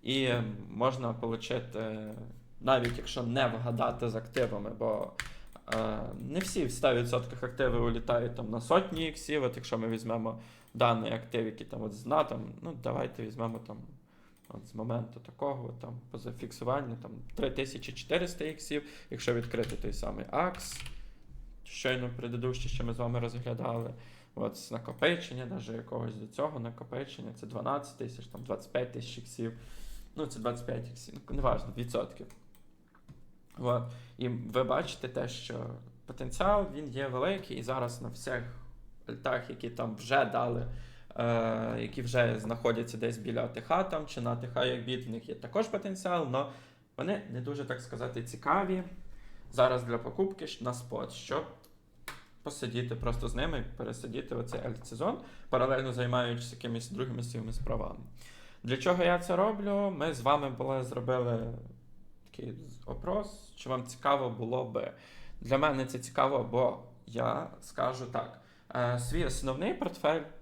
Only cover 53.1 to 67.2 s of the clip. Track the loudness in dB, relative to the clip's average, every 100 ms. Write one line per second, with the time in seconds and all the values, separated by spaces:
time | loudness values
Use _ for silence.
53.1 | 0 0 0 0 0 -4 -4 -6 -4 -6
54.1 | -6 -4 -4 -2 -4 -4 -6 -8 -2 -2
55.1 | -2 -8 -16 2 4 6 4 2 0 2
56.1 | 4 2 0 -4 -6 -4 -4 -4 -2 -2
57.1 | -2 -4 -4 -2 0 2 2 0 -4 -12
58.1 | -14 -16 -16 -18 -10 0 2 6 8 8
59.1 | 6 4 4 4 4 2 2 2 2 0
60.1 | 2 4 6 4 0 0 0 0 -2 2
61.1 | 4 4 2 0 -6 -10 -14 -16 -16 -16
62.1 | -18 -16 -10 -8 -8 -12 -12 -8 -6 0
63.1 | 0 -2 -10 -16 -12 -2 -2 -2 0 4
64.1 | 6 4 -2 0 0 0 -2 -2 -6 -16
65.1 | -14 -12 -10 2 6 6 4 0 -4 -2
66.1 | 4 4 4 2 4 4 2 -12 -18 -8
67.1 | 0